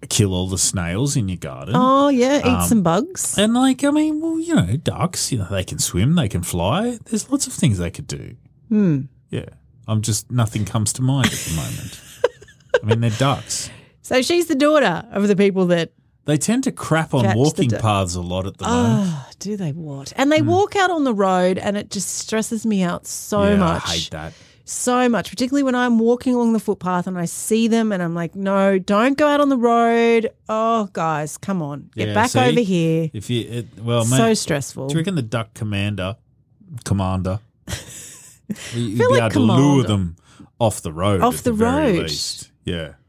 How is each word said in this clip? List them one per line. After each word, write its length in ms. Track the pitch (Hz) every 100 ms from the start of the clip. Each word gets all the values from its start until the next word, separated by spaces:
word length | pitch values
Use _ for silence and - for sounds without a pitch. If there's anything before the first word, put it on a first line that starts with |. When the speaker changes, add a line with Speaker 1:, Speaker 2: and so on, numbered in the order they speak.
| -
Speaker 1:
kill 240 | - 101
all 140 | 92 92
the 100 | 95
snails 580 | - 98 85 92 143 139
in 140 | 98
your 80 | 87
garden. 380 | 80 65 71 120
Speaker 2:
Oh, 320 | 254 269 285
yeah, 300 | 269 247 285
eat 60 | -
Speaker 1:
Um, 220 | 254 -
Speaker 2:
some 160 | 233
bugs. 540 | 170 170 311 370 - -
Speaker 1:
And, 160 | 208
like, 320 | 240 262 262 285
I 40 |
mean, 280 | 294 311 302
well, 180 | 320 320
you 160 | 330
know, 220 | 311 87 123
ducks, 560 | - - - - -
you 60 | 120
know, 100 | 92
they 140 | 98
can 160 | 90 78
swim, 360 | - - 117 175
they 120 | 113
can 160 | 98
fly. 560 | 87 90 85 147 233 233 -
There's 260 | 214 -
lots 160 | 277 269
of 60 |
things 240 | - 160 98
they 120 | 85
could 180 | - 71
do. 280 | 71 - - _ _ _
Speaker 2:
Hmm. 340 | 214 196 143 135 _ _
Speaker 1:
Yeah. 160 | - - - _ _ -
I'm 140 | 110
just, 280 | 104 104 -
nothing 360 | 123 110 - 101
comes 260 | 117 107
to 80 | -
mind 260 | 131 139 113
at 120 | -
the 160 | - 160
moment. 460 | 127 - - - - - - -
Speaker 2:
<laughs> 400 | - - _ -
Speaker 1:
I 20 | 107
mean, 140 | 113
they're 120 | 117
ducks. 580 | 107 135 127 - - - - - _
Speaker 2:
So 200 | - 254
she's 260 | 254 349 330
the 80 | 285
daughter 500 | 294 302 233 170 214
of 160 | 196 202
the 80 | 190
people 300 | 202 185 185
that 260 | 170 165 _ _ _ -
Speaker 1:
They 120 | 147
tend 280 | - 233 262
to 80 |
crap 400 | 180 - 160 160
on 100 | 143
Speaker 2:
catch 100 | 101 101
the 40 |
Speaker 1:
walking 300 | 143 156 147
Speaker 2:
du- 100 | 113
Speaker 1:
paths 360 | 113 101 95 87
a 60 |
lot 240 | 87 90 95
at 120 | -
the 80 | -
moment. 440 | 240 233 220 196
Speaker 2:
Oh, 200 | 156 131 -
do 160 | 185 208
they 160 | 175
what? 400 | 147 156 139 135 -
And 120 | 269
they 100 | 311
Speaker 1:
Hmm. 80 | 302
Speaker 2:
walk 280 | 349 403 403
out 160 | 370
on 140 | 339 269
the 80 |
road 440 | 202 196 185 180 190
and 200 | 208 202
it 120 | 208
just 200 | 208 -
stresses 560 | - - 220 214 226 226
me 180 | 202
out 240 | 180 175 -
so 360 | - - 208
Speaker 1:
Yeah, 100 | 202
I 20 | 202
Speaker 2:
much. 340 | 175 - -
Speaker 1:
hate 200 | 85 80
that. 220 | 80 78 - - _ -
Speaker 2:
So 440 | - - 247 247
much, 200 | 220 170
particularly 320 | - 254 277
when 120 | 269 247
I'm 240 | 247 233
walking 340 | 226 247 262
along 200 | 247 233
the 60 | 226
footpath 460 | - 190 175 180 175
and 140 | 185
I 60 | 170
see 420 | - - 220 226
them 240 | 226 220
and 100 | 196
I'm 140 | 175 170
like, 180 | 170
"No, 460 | 190 196 196 196 196
don't 380 | 185 202 247 277
go 100 | 302
out 140 | 285
on 80 | 285
the 80 | 269
road." 720 | 233 233 233 233 233 233 220 - _
Oh, 400 | 220 226 226 202
guys, 420 | - 160 156 151 -
come 240 | - 190
on. 280 | 147 143 - -
Get 100 | 107
Speaker 1:
Yeah, 60 |
Speaker 2:
back 160 | 202 240
Speaker 1:
see? 100 | 262
Speaker 2:
over 220 | 247 240
here. 480 | 214 185 165 160 160
Speaker 1:
If 180 | 107 -
you, 120 | 123
it, 260 | 104 120 110 -
well, 220 | 113 120 113
Speaker 2:
So 220 | 131 226
Speaker 1:
mate, 100 | 220
Speaker 2:
stressful. 500 | - 147 127 - 135
Speaker 1:
do 60 |
you 60 | 151
reckon 140 | 185 180
the 60 |
duck 320 | 113 117 110
commander, 600 | - 110 101 101 101 92 - _ _ _ _ - 135 -
commander, 560 | 98 92 92 92 101 _ _ -
Speaker 2:
<laughs> 0 | - - - - - - - _ - -
Speaker 1:
you, 80 | 117
you'd 140 | 117 104
Speaker 2:
Feel 100 | 494
Speaker 1:
be 60 | 539
Speaker 2:
like 120 | 117 -
Speaker 1:
able 120 | 254
to 60 |
lure 300 | - 139 139
Speaker 2:
commander. 40 | 120
Speaker 1:
them 280 | 104 92 82 _ - - _
off 220 | 113 -
the 120 | -
road 260 | 110 190 202
Speaker 2:
Off 180 | 233 247
Speaker 1:
at 40 |
Speaker 2:
the 80 | -
Speaker 1:
the 60 | 220
very 400 | 226 277 302 175
Speaker 2:
road. 60 |
Speaker 1:
least? 460 | - 78 - - - _
Yeah. 300 | - 87 78 78